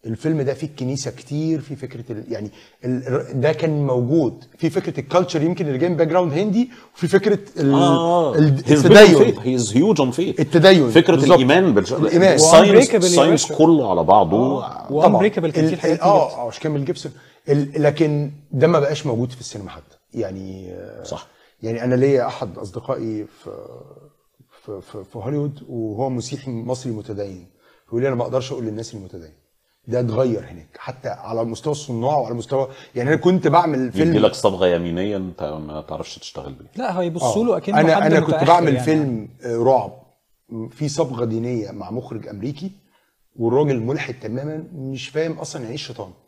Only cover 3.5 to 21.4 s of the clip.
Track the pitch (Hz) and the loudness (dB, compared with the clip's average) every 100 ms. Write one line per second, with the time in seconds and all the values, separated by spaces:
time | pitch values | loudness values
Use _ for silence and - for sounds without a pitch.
3.5 | 160 160 147 139 127 123 165 127 - - | 0 -2 -2 -2 -2 0 0 0 -6 -20
4.5 | _ 165 196 180 147 135 175 185 160 160 | _ -4 -4 -6 -10 -2 -2 0 -2 -2
5.5 | - 151 127 175 165 160 175 180 147 214 | -2 -4 -2 -2 0 0 0 0 -2 -2
6.5 | 202 247 - - - 175 196 214 208 - | -2 -2 -6 -20 -8 0 2 2 -2 -4
7.5 | 170 139 139 175 165 165 175 156 120 151 | -2 2 4 4 2 2 2 2 2 2
8.5 | 139 - 147 139 208 202 156 123 110 123 | 2 2 4 8 10 10 8 4 2 -4
9.5 | 127 110 113 190 160 131 120 175 - 147 | -4 0 2 2 2 0 -2 -4 -4 0
10.5 | 170 180 190 127 113 170 - 139 170 127 | 6 8 8 6 4 6 4 6 6 6
11.5 | 165 185 101 95 127 156 170 190 151 156 | 4 4 2 0 -2 2 4 4 6 8
12.5 | 165 - 208 269 233 180 175 147 160 - | 8 10 8 6 2 4 4 4 2 0
13.5 | 151 160 160 117 87 78 104 87 101 127 | 4 6 6 2 0 6 6 6 2 0
14.5 | 139 120 - - 143 175 196 208 208 165 | -2 -8 -14 -6 2 4 4 2 0 -4
15.5 | 160 160 170 160 165 170 196 151 113 127 | 0 0 0 -2 0 4 4 2 -4 -10
16.5 | - 160 147 135 170 147 - _ _ - | -8 -6 -6 -6 -8 -12 -18 _ _ -2
17.5 | 147 143 156 147 147 156 147 147 - _ | -2 0 0 0 2 0 0 -4 -10 _
18.5 | 131 156 170 143 147 143 113 123 - - | 0 2 2 0 -4 -4 -4 -4 -8 -16
19.5 | 107 95 - _ _ _ - 98 95 95 | -16 -16 -18 _ _ _ -10 -8 -10 -14
20.5 | 95 92 90 95 - - - - _ | -14 -16 -16 -18 -18 -14 -14 -14 _